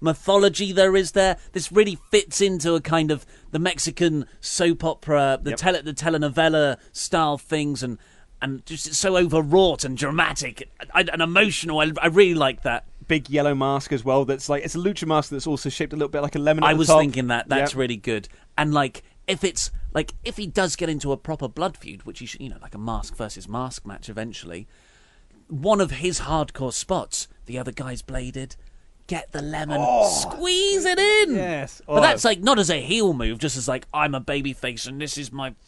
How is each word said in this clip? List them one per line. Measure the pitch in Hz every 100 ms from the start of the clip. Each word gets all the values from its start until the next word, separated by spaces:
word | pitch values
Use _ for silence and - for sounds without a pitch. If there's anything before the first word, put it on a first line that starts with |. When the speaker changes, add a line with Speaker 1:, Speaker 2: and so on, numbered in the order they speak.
Speaker 1:
mythology | 156 151 - 202 196 160 196
there | 185 190 190
is | 180
there. | 196 190 175 -
This | 185 151
really | 190 208 165 -
fits | 208 196 -
into | 202 180 160
a | 165
kind | 147 165 156
of | 147 - - -
the | 156
Mexican | 180 170 165 143 175 151 127 -
soap | - - 175 170
opera, | 165 - 151 147 139 131
the | 143
Speaker 2:
Yep. | -
Speaker 1:
tele-, | 185 175
the | 147
telenovela | 139 160 160 147 135 160 160 143 123 -
style | - - 170 156 143
things, | - 156 147 131
and, | 127 110 _ - - -
and | 135 135 -
just | 160 160
it's | 151
so | 190 185
overwrought | 175 156 147 180 185 139
and | 139 127
dramatic | 143 160 156 151 135 110 135 - -
and, | 175 170
and | 156
emotional. | 165 180 214 151 165 156
I, | 156 156
I | 170
really | 170 190
like | 165 135 131
that. | 131 120 - - -
Speaker 2:
Big | 160 135
yellow | 143 147 139
mask | 135 139 -
as | 139
well. | 110 131
That's | 131 135 -
like, | 143
it's | 143 170
a |
lucha | 185 196 160
mask | 156 143
that's | 139 160
also | 143 147
shaped | - 151
a | 151
little | 147
bit | 147
like | 143 151
a |
lemon | 147 156
at | 147
Speaker 1:
I |
Speaker 2:
the | 156
Speaker 1:
was | 160
Speaker 2:
top. | 156
Speaker 1:
thinking | 147 131 123
that. | 117 -
That's | 135 143
Speaker 2:
Yep. | 131
Speaker 1:
really | 127 113
good. | - 107 - - - -
And, | 151
like, | 147 135 - - - -
if | 185
it's, | 190 - - - -
like, | 151 160 -
if | 233 220
he | 196
does | 196 185 -
get | 165
into | 151 143
a | 135
proper | - 156 131
blood | 143 180 -
feud, | - 95
which | 110 104
he | 120
should, | -
you | 131
know, | -
like | -
a | 101
mask | 110 110 - -
versus | 107 - 92
mask | 117 127 -
match | 104 98 -
eventually, | 107 113 101 85 87 110 _ _ _ _ _ _ _ -
one | 147 180 208
of | 180
his | 131 175 170
hardcore | 139 160 147 - 131
spots, | - - 185 104 - - - -
the | 127
other | 123
guy's | 117 127 123
bladed, | - 131 127 131 127 - - - - - -
get | 170 -
the | 147
lemon, | 147 156 151 147
Speaker 2:
Oh. | 147 - -
Speaker 1:
squeeze | - - - 349 370 392 392
it | 359 359
in. | 415 427 403
Speaker 2:
Yes. | 220 180 156 139 - -
Speaker 1:
But | 151
Speaker 2:
Oh. |
Speaker 1:
that's, | 302 -
like, | 240 190
not | 214 240
as | 175
a | 156
heel | 123 226 202
move, | 139 113 110
just | 151 127
as, | 123
like, | 127 -
I'm | 151 151
a | 139
babyface | 120 143 139 127 127 117 123
and | 139
this | 147 143
is | 131
my | 135 131 -